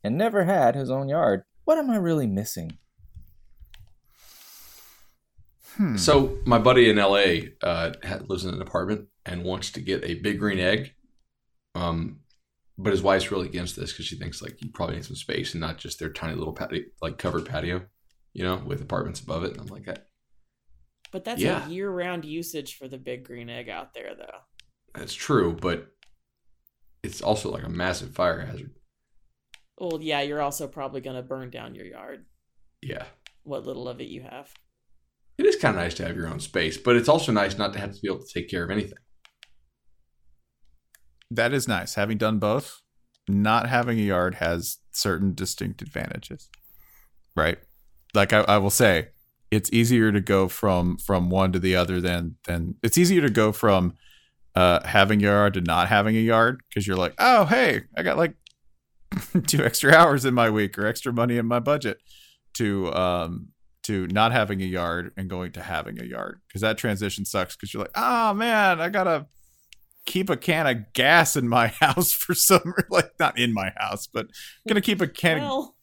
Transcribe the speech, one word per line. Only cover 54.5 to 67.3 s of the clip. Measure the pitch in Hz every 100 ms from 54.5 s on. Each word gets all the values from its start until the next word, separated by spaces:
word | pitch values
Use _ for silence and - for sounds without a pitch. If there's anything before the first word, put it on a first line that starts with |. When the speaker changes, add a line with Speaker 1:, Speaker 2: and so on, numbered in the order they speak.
| -
Speaker 2:
uh, | 90 87 -
having | 104 98 104
a | 101
yard | 101 104 98
to |
not | 87 90 90
having | 107 107 113
a |
yard, | 113 113 117 127 _
'cause | - 101
you're | 92
like, | 87 -
"Oh, | 247 240 160
hey, | 233 220 - - -
I |
got, | 180 -
like, | 170 - _ _ _ _ _ _ -
<laughs> | 185 - 180 -
two | 143
extra | - - 139
hours | 160 170 139 131
in |
my | 123 113
week | 107 101 -
or | 107
extra | 113 127
money | 120 120 120
in | 113
my | 120
budget | 135 147 113 - _ - - _ _ -
to, | 107 98 90
um, | 87 90 87 82 87 - _ _ _
to | - 101 90
not | 101 113
having | 123 104 98
a | 92
yard | 90 87 85 87 -
and | 95
going | 92 90
to | -
having | 92 82 76 57
a | 60
yard." | 60 - - _
'Cause | 98
that | 110 110
transition | 117 98 101 104
sucks, | 98